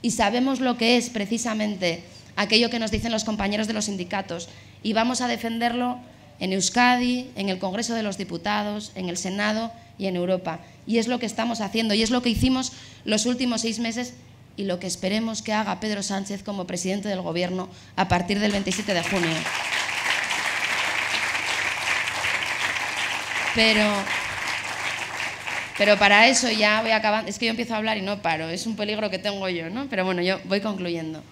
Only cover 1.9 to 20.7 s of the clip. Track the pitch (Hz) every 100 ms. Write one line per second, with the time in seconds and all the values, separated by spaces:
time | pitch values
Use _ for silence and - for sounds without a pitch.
1.9 | 165 - - - - 202 220 233 233 220
2.9 | 208 233 220 220 208 196 208 214 214 208
3.9 | 190 180 202 190 170 175 - - - 214
4.9 | 220 240 240 247 233 226 226 240 240 247
5.9 | 247 - - - - 185 190 185 240 247
6.9 | 247 247 247 254 - 196 185 196 196 233
7.9 | 226 214 190 185 170 170 208 208 208 208
8.9 | - 180 180 185 196 208 214 226 - -
9.9 | - 190 180 180 185 185 160 - - -
10.9 | 226 226 247 226 - 233 220 202 220 226
11.9 | 208 220 247 247 220 254 262 254 - -
12.9 | - - 214 233 247 254 226 226 220 233
13.9 | 226 247 - - - - - 196 180 185
14.9 | 180 190 214 226 214 - 214 208 190 214
15.9 | 202 196 196 196 202 - 196 180 180 180
16.9 | 202 208 185 175 165 180 185 180 - -
17.9 | - 185 180 180 202 208 202 196 190 208
18.9 | 180 170 190 170 160 165 - - - -
19.9 | - - - - - - - -